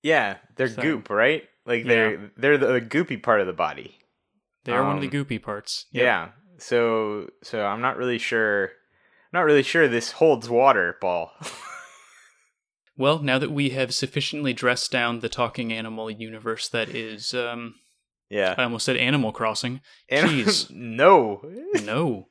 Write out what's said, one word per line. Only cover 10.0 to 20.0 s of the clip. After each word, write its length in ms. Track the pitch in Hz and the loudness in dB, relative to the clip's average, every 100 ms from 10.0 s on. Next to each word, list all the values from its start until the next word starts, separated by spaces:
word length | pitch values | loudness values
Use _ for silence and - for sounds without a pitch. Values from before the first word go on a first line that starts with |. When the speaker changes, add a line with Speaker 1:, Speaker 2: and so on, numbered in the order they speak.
| 117 | -2
Speaker 1:
holds 360 | - 160 131 117 | 2 4 4 2
water, 460 | 120 135 110 87 - | 4 6 6 2 -2
Paul. 320 | 92 87 82 - | -2 -2 -4 -10
<laughs> 0 | - - - - - - _ - - _ _ _ _ _ _ - | -14 -14 -16 -16 -18 -20 _ -20 -20 _ _ _ _ _ _ 0
Speaker 2:
Well, 220 | 135 160 | 2 2
now 200 | 143 131 | 2 0
that 120 | 143 | 0
we 180 | 147 143 | 0 -2
have 220 | 131 127 | 0 -2
sufficiently 600 | - 135 - 139 147 139 | -2 -4 -4 -4 -4 -4
dressed 380 | 117 123 123 - | 0 0 0 -2
down 280 | 127 120 117 | -2 -2 -2
the 100 | 117 | -6
talking 420 | - 117 - 117 | -2 -4 -4 -6
animal 400 | 113 110 110 110 | -6 -8 -10 -10
universe 560 | 107 113 110 107 113 - | -10 -12 -10 -8 -6 -4
that 200 | 117 110 | -4 -4
is, 440 | 120 110 107 - | -6 -8 -8 -6
um, 420 | 123 120 120 120 - _ _ _ _ _ | -4 -4 -8 -12 -16 _ _ _ _ _
Speaker 1:
Yeah. 260 | 101 92 95 | 0 0 0
Speaker 2:
I 60 | |
almost 220 | 120 117 - | -2 -2 -2
said 120 | 127 | 0
Animal 340 | 127 143 110 | 2 2 0
Crossing. 500 | - 110 107 123 127 _ - | -2 -4 -2 -6 -8 _ -20